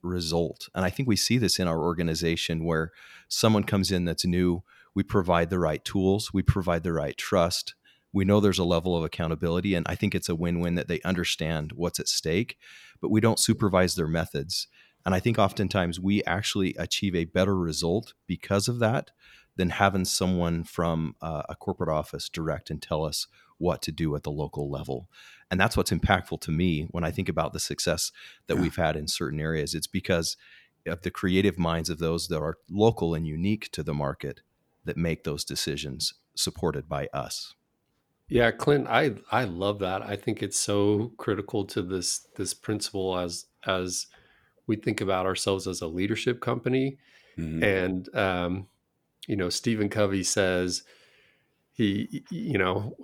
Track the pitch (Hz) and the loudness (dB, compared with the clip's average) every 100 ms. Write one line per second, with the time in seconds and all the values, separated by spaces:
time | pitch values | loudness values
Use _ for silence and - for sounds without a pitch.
0 | 87 90 82 85 82 - - - 92 - | -4 -4 0 0 0 -4 -8 -2 0 0
1 | 127 98 - 120 101 - 90 80 80 82 | 2 2 2 2 2 2 0 0 0 0
2 | 85 80 82 82 - 82 82 80 80 - | 0 0 0 0 -2 -2 0 0 0 -6
3 | - - - - 113 107 101 101 92 92 | -20 -20 -8 2 4 6 4 2 2 2
4 | 87 82 90 87 90 87 - - _ 98 | 0 0 2 4 4 2 -4 -20 _ -4
5 | 98 104 87 85 85 92 82 78 - 98 | 0 2 4 4 2 2 0 0 -2 2
6 | 95 101 - 95 92 101 87 85 87 80 | 2 2 0 0 2 2 2 0 0 -2
7 | 73 - - 98 85 - - - _ _ | -2 -6 0 2 4 0 -6 -14 _ _
8 | _ 98 95 104 101 90 87 85 90 85 | _ 0 4 6 6 4 2 2 2 0
9 | 80 - 82 78 85 87 98 87 - 92 | 0 -2 -2 -2 0 0 2 0 0 -2
10 | 104 92 - 82 87 85 87 87 - 82 | 0 0 -2 -2 0 0 0 0 0 -2
11 | 87 90 87 - 80 80 76 82 87 - | 0 0 0 -2 -2 -2 -4 -4 -4 -4
12 | 80 - 80 85 123 - - - - - | -4 -2 0 0 0 -6 -20 -20 -20 -8
13 | - 107 113 107 - 110 104 92 92 - | 0 2 4 4 2 4 4 4 4 2
14 | 78 82 80 76 76 - - _ _ _ | 0 0 -2 -4 -4 -6 -8 _ _ _
15 | - 92 120 113 98 - 92 101 87 85 | 0 2 2 4 2 2 0 2 0 0
16 | 92 101 - 87 - 101 92 - 85 - | 0 2 2 -2 0 0 0 -2 -4 -2
17 | 98 87 85 92 95 95 85 76 82 98 | 0 0 0 2 2 2 0 0 0 0
18 | - - - 85 - 98 110 120 113 131 | -2 -10 -8 -6 0 0 0 0 0 0
19 | - _ - - _ - 90 - 98 95 | -4 _ -20 -20 _ -2 0 4 4 4
20 | 92 - 92 92 85 82 82 - 85 82 | 0 0 2 2 2 0 -4 -2 0 0
21 | 80 - 80 78 - - - 90 80 78 | -2 -6 -6 -6 -8 -8 -6 -4 -2 -2
22 | 76 71 - - 80 71 - 78 - 78 | -2 -8 -10 -6 -4 -4 -6 -10 -4 -2
23 | 78 - - _ _ - 87 78 - 78 | -2 -4 -8 _ _ -4 -2 -2 -4 -4
24 | 80 71 - 73 71 73 71 71 73 64 | -2 -2 -4 -6 -6 -6 -6 -6 -6 -8
25 | - - - - - 92 104 - 90 90 | -10 -20 -20 -20 -4 0 2 2 0 2
26 | - 95 - 82 - 80 90 78 80 85 | 4 2 0 -8 -2 0 2 0 -2 -4
27 | 80 80 92 80 76 78 - 71 - 82 | -4 -2 -2 -2 -2 -4 -6 -4 -2 -2
28 | - - - - - 82 87 - 80 78 | -4 -8 -20 -12 -4 0 0 0 0 0
29 | 78 - 76 76 78 80 71 80 - 95 | -4 -4 -4 -4 -2 -2 -2 -4 -4 -4
30 | - 87 82 - - - _ _ 82 85 | 0 0 0 -6 -14 -20 _ _ -8 -6
31 | 92 - 95 92 101 87 82 82 82 80 | -6 -2 2 4 4 2 0 2 0 0
32 | 82 85 82 80 76 80 - 95 110 113 | 0 0 -2 -2 -2 -6 -6 4 4 4
33 | 85 80 80 78 95 107 - - 76 73 | 0 0 -2 -2 -2 -2 -4 -8 -4 -2
34 | 71 - 71 - _ _ _ _ 95 - | -2 -4 -8 -12 _ _ _ _ -8 -2
35 | 85 78 80 73 - 71 - 71 73 71 | -2 -2 -4 -6 -6 -4 -4 -4 -6 -6
36 | - - _ - - - 85 71 71 71 | -6 -8 _ -6 -6 -2 -2 -2 -4 -6
37 | 69 69 60 - - - _ _ _ _ | -4 -6 -6 -10 -12 -18 _ _ _ _
38 | _ _ - 120 117 - - 147 120 117 | _ _ -2 2 4 2 2 2 4 4
39 | 147 104 - 110 117 85 98 104 92 95 | 4 0 -2 0 0 -2 -2 0 -2 -4
40 | - 101 - 107 98 - - 101 101 104 | -4 -6 -4 -4 -2 -2 0 2 4 2
41 | 120 - - 98 98 110 98 - 90 95 | 0 -6 -4 -4 -2 -4 -4 -4 -4 -2
42 | 87 - - - 92 - - 107 - 101 | -2 -6 -8 -8 -6 -6 -4 -4 -4 -2
43 | 95 90 87 87 - _ - 92 92 90 | -2 0 -2 -6 -12 _ -4 -2 -2 -6
44 | - _ _ _ _ _ - 107 - 104 | -8 _ _ _ _ _ -4 -2 -2 -2
45 | 98 92 92 92 - 98 95 87 82 87 | 0 0 0 0 0 0 -2 -6 -4 -2
46 | 101 110 - 120 - 120 123 131 135 139 | -2 0 -2 -2 -2 -2 0 0 0 -4
47 | _ _ _ - 80 80 107 95 92 92 | _ _ _ -10 -6 0 2 4 2 -2
48 | 90 - 95 90 87 95 95 _ _ _ | -4 -2 0 0 -2 -4 -8 _ _ _
49 | _ _ - 101 90 - 120 110 101 110 | _ _ -6 -2 -2 -2 0 0 0 2
50 | 101 98 90 - 95 90 92 90 - - | 2 2 0 2 2 2 0 -2 -8 -20
51 | _ _ _ _ _ _ _ - 107 98 | _ _ _ _ _ _ _ 0 0 0
52 | - 147 - 175 - 113 92 98 104 - | -4 -8 -10 -6 -2 2 2 0 -4 -8